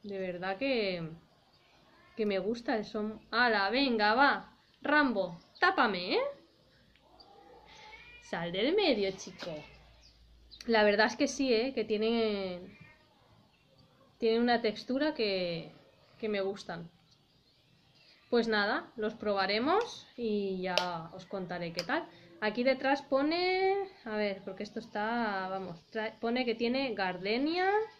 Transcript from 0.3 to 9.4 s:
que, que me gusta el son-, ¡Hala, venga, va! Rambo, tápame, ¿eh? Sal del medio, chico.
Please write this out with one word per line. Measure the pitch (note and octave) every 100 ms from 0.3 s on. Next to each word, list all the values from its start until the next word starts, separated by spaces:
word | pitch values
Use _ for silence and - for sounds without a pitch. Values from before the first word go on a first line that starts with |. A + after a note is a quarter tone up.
| F3 F#3 F#3+
que, | C#4 B3+ G3+ F3+ E3 E3 - _ _ _ _ _ _ - - -
que | G#3
me | F#3+
gusta | F#3 A#3+ - A#3
el |
son-, | G#3 A3 G#3+ G#3+ -
¡Hala, | A3+ B3 G#3+ G3
venga, | A#3+ C#4 A3+ G#3
va! | A3+ C#4 G#3 - - _ _
Rambo, | - D4 C#4+ G#3 F3+ E3+ - -
tápame, | F4+ F#4 A#3+ F#3 F3+ F4+
¿eh? | C#5+ C#5 - _ _ _ _ _ _ - - - - A#4 - - G#4+ A4 - -
Sal | - F3+ F3
del | F3+ A#3+ G4
medio, | F#4+ A3+ G3
chico. | F#3+ - -